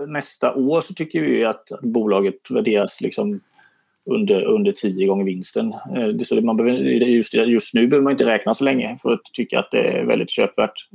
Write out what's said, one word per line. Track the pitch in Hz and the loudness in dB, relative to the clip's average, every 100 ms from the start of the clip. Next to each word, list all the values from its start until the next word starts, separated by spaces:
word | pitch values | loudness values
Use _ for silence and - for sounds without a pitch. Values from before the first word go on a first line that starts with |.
| 147 | -8
nästa | 151 - - 123 | -8 -10 -4 -2
år | 135 131 165 | 0 0 0
så | 160 | -2
tycker | 190 156 165 | -8 -6 -4
vi | 147 | 0
ju | 113 | 0
att, | 113 107 _ | 0 -2 _
att | 104 | -8
bolaget | 123 117 107 98 98 95 - | -2 0 2 2 2 -2 -4
värderas | 123 113 104 95 - | -2 0 0 0 -4
liksom | 117 110 104 101 - _ _ _ _ _ - | -6 -4 -4 -6 -10 _ _ _ _ _ -4
under, | 117 104 98 | -2 2 2
under | - 107 101 | 2 2 2
tio | 98 104 92 98 | 0 -4 0 0
gånger | 98 | 2
vinsten. | 95 92 92 113 113 - - 127 | -2 -4 -6 -4 -4 -6 -8 -4
Eh, | 110 | -2
det, | 113 | -2
så | 120 | -2
det, | 113 | 0
man | 113 113 | 2 2
behöver, | 117 131 | 2 2
just, | 135 120 120 117 107 | 0 2 4 2 2
just | 117 117 113 - | 2 2 2 2
nu | 113 120 | 2 4
behöver | 147 | 4
man | 139 | 2
inte | 139 120 | 2 2
räkna | 107 - | 2 0
så | 113 | 0
länge | 139 131 113 123 | 0 0 -4 -6
för | - | -2
att | 117 - | -2 -4
tycka | - 117 120 | -8 -2 -2
att | - | 0
det | 120 117 - | 0 0 0
är | |
väldigt | 120 113 117 | 0 0 0
köpvärt. | - 110 - 107 - - | 0 0 0 -2 -4 -20